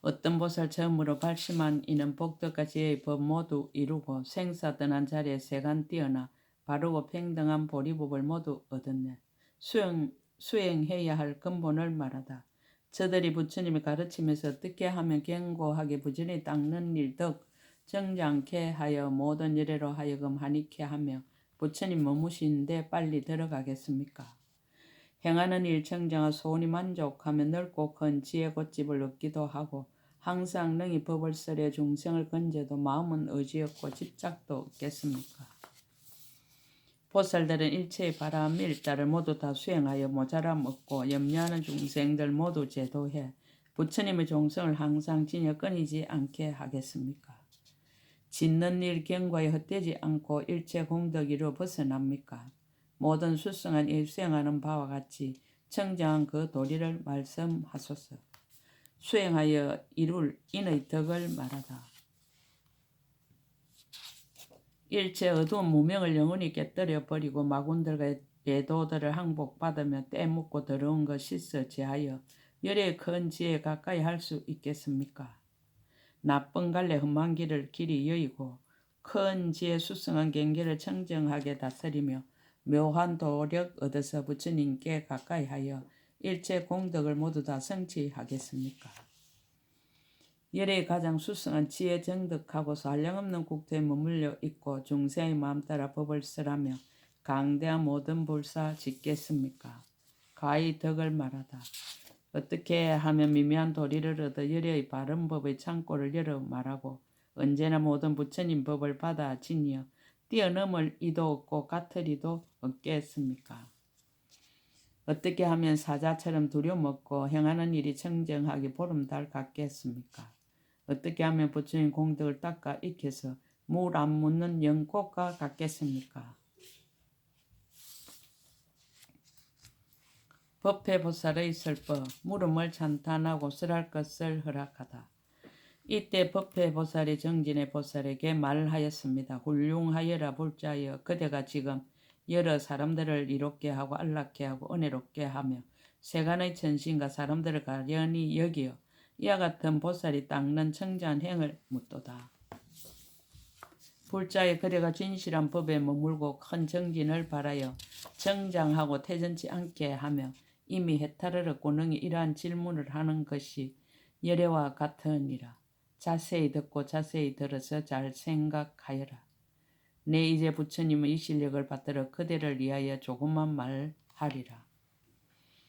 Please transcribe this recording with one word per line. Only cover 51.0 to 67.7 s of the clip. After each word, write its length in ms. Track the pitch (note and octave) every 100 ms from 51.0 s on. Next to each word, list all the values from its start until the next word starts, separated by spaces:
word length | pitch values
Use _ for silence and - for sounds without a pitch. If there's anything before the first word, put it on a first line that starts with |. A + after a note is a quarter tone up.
| E3+ D#3+ C#3+
이루어 220 | C#3+ D#3
벗어납니까? 960 | C3 - - C3+ C3+ C3+ C#3 - A#2+ B2 _ _ _ _ _
모든 380 | D3+ D#3 E3 D#3+
수승한 540 | G3 F#3 F3 D#3 D3
일 180 | D#3 D3+
수행하는 540 | - F3+ D3+ D3 D3
바와 260 | C#3+ D3+ C#3
같이 540 | C#3 C3+ - C3+ C3 _ _ _
청정한 600 | - G3 F#3 D#3+ D#3 D3
그 220 | D3+ D#3+
도리를 520 | C#3 C3+ D#3 E3 E3
말씀하소서. 1120 | - C#3+ C3+ - E3+ E3 D#3 C#3 - D3 - C3 _ - _ - _ _ - _
수행하여 800 | - A3 F#3 E3 D3+ D3+ C#3+ - - -
이룰 440 | D#3+ F3 D3 - _
인의 340 | F#3+ G3 D3+ C3+
덕을 400 | D#3 D#3 E3+ F3 D#3+
말하다. 480 | C3 C#3 C3 B2+ B2 - _ _ _ _ _ _ _ _ _ _ _ _ _ _ _ _ _ _ _ - - - - - - - _ _ _
일체 380 | G#3 F#3+ F#3 F3+
어두운 380 | D#3+ D#3+ G#3+ F3
무명을 500 | D#3 D3+ G3 E3+ D#3
영원히 380 | D3+ F#3 E3+
깨뜨려 520 | D#3 D#3 - F#3 D3+ D3+
버리고 380 | D#3 D3 C#3
마군들과 720 | C#3+ C#3 C#3+